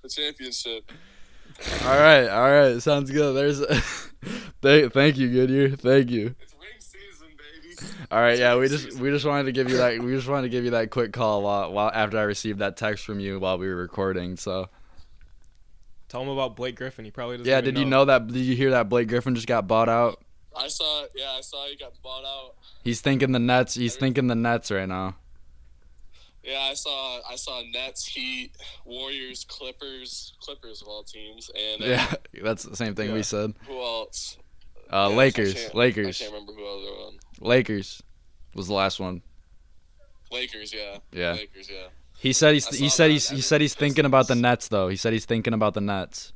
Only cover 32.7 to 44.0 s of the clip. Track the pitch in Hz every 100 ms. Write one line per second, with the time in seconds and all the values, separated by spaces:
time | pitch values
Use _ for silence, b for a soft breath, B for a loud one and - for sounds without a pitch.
32.7 | 104 113 101 104 110 104 104 107 104 -
33.7 | 131 120 113 110 - - - - - -
34.7 | - - 95 101 110 135 - 101 95 -
35.7 | 110 123 107 98 92 - 104 104 104 101
36.7 | 101 98 95 - - - - 107 127 113
37.7 | 104 95 - - - - - - - 90
38.7 | 98 98 - 95 90 - - - - _
39.7 | - _ _ - - - 123 127 107 107
40.7 | 107 104 98 - 87 87 85 104 95 98
41.7 | 98 - - - - 131 135 151 151 -
42.7 | 139 143 - 160 151 - 139 - 151 147
43.7 | - 147 139